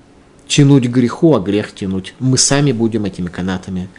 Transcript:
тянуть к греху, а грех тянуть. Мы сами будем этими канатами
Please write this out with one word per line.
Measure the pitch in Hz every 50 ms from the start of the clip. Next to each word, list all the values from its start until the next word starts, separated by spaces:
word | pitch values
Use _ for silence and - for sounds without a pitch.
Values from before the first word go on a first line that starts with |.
| _ _ _ _ _ _ _ - - -
тянуть | - - 143 139 143 139 120
к | 123
греху, | 120 131 123 117 - - - 165 143
а | 110
грех | 87 98 101 104 104 - -
тянуть. | - 104 95 95 95 92 - - -
Мы | 127 131 131 120
сами | - - 139 139 147 143
будем | 123 110 117 110 107 110 104
этими | 95 90 - 90 87
канатами | - - 90 95 92 92 - 98 95 92 90 95 -